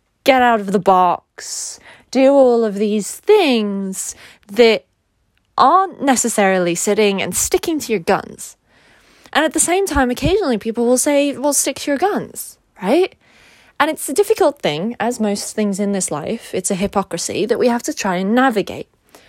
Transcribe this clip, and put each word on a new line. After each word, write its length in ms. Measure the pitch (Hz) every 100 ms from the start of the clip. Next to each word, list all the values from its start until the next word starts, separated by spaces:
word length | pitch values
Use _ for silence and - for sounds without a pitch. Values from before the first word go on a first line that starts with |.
| _ _
get 180 | - 262
out 200 | 247 226
of 100 | 196
the 80 | 196
box, 1040 | 175 185 180 - _ - - - - - - - _
do 180 | 254 269
all 340 | 277 254 233
of 120 | 226 196
these 400 | 214 214 190 -
things 960 | - 427 320 240 208 196 196 196 - - - - -
that 380 | 202 233 214 - _ _ _ _ _ _ -
aren't 440 | 262 349 381 -
necessarily 720 | 285 247 233 220 196 190 175
sitting 480 | 175 - 208 208 196
and 120 | 170
sticking 460 | 190 - 370 - 320
to 100 | -
your 80 | 214
guns." 600 | 165 190 - - - - _ _ _ _ _ _ _
And 100 | -
at 120 | 311
the 40 | 302
same 280 | - 370 392
time, 240 | 285 254
occasionally 480 | 247 294 392 339 220
people 260 | 226 220
will 140 | 240 254
say, 360 | - 285 285
"Well, 200 | - 285
stick 240 | 277 - 269
to 120 | -
your 60 | 277
guns," 640 | 381 320 156 - - - _ _
right? 320 | 185 294 381 - _ _ _ _ _ -
And 100 | 302
it's 160 | 311 -
a 60 |
difficult 480 | 302 403 440 330 -
thing, 360 | 170 147 208 240
as 180 | 226 254
most 380 | 214 202 - -
things 240 | 208 196
in 120 | 202
this 180 | 196 185
life, 440 | 151 - 226 -
it's 160 | 185 -
a 40 |
hypocrisy 720 | 190 202 - 190 175 - 127 190
that 120 | 226
we 100 | 247
have 140 | 240
to 100 | 277
try 220 | 302 202 180
and 180 | 190
navigate. 560 | 233 269 214 175 113 - _ _ -